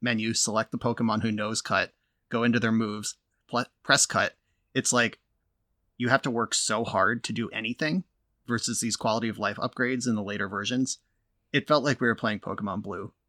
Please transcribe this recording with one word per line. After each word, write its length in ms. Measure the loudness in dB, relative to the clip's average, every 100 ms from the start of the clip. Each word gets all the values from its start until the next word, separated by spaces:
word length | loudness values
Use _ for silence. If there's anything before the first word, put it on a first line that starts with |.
menu, 320 | 0 0 0
select 400 | 0 0 0 -2
the 60 | -2
Pokemon 440 | -2 0 0 2
who 80 | 0
knows 300 | -2 -2 -4
cut, 320 | 0 0 0 _ _ _ _
go 120 | 0
into 180 | 4 4
their 120 | 4
moves, 440 | 2 2 -2 -8 -10 _ _ _
pl-, 160 | -4 -4 _
press 220 | 2 4
cut. 320 | 4 2 0 -2 _ _ _
It's 180 | -2 2
like 260 | 2 2 -2 _ _ _ _ _ _ _ -4
you 140 | 2
have 100 | 2
to 100 | 2
work 220 | -2 -2
so 320 | -2 0 -2
hard 400 | 0 2 2 2
to 80 | -2
do 160 | -4 -4
anything 560 | -4 -6 -4 -2 -2 -4 _ _ _ -4
versus 340 | -2 -2 -2
these 160 | -4 -2
quality 340 | 0 0 -2
of 80 | -2
life 180 | -2 -2
upgrades 500 | -4 -2 -2 0 0
in 80 |
the 80 | -2
later 240 | -2 -4 -4
versions. 520 | -4 -2 0 -2 -4 _ _ _ _ _
It 120 | -2 2
felt 160 | 2
like 200 | 2 2
we 40 | 0
were 80 |
playing 260 | 0 -2 -4
Pokemon 420 | -6 -6 -4 -6
Blue 320 | -6 -10 -12 -16